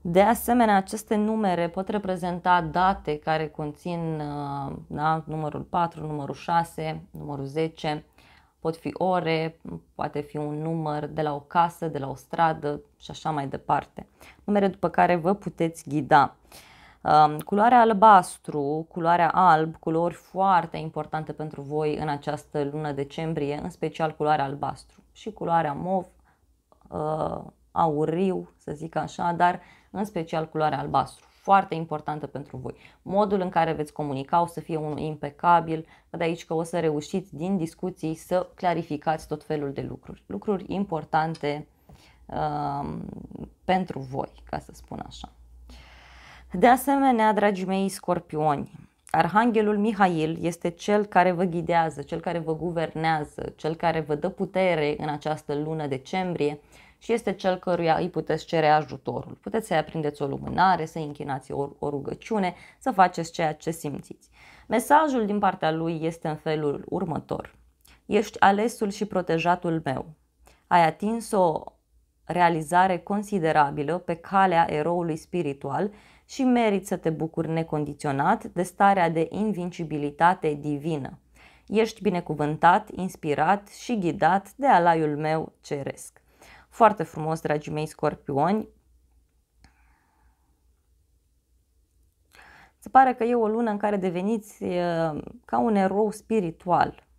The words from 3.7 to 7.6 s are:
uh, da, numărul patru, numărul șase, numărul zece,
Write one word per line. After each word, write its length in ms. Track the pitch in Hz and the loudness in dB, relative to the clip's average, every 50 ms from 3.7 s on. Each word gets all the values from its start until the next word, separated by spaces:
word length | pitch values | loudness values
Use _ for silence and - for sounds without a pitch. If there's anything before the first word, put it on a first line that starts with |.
| 147 - - 175 175 170 165 160 160 151 | -8 -8 -8 -6 -4 -4 -4 -4 -4 -4
uh, 560 | 147 147 143 143 143 143 143 139 139 139 - - 160 | -6 -6 -6 -6 -6 -6 -6 -6 -6 -8 -10 -12 -12
da, 360 | - - 143 147 160 160 160 156 | -10 -6 -2 0 2 0 0 -2
numărul 360 | 156 156 156 156 147 147 139 | -6 -6 -4 -4 -4 -6 -8
patru, 460 | 143 - - 180 170 165 170 160 156 | -10 -4 -2 -2 -2 -2 -4 -8 -8
numărul 280 | 156 151 147 139 139 135 | -8 -6 -8 -6 -8 -10
șase, 720 | - - - 170 170 160 - - - 156 156 156 160 160 _ | -10 -4 0 0 0 0 -2 -6 -6 -6 -6 -6 -8 -12 _
numărul 340 | - 151 151 147 143 139 135 | -14 -12 -10 -8 -8 -8 -8
zece, 600 | 139 139 160 | -6 -2 -2